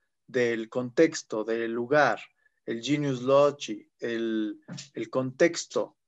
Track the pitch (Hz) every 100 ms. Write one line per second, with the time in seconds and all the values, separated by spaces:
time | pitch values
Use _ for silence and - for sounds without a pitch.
0 | _ _ _ 123 120 113 110 127 123 123
1 | 160 - - 113 110 113 117 117 120 147
2 | 135 104 - _ _ _ - 113 117 147
3 | 143 127 123 139 147 143 - 107 - _
4 | 120 113 113 110 107 104 - - - -
5 | 113 131 131 127 170 170 - 117 104 _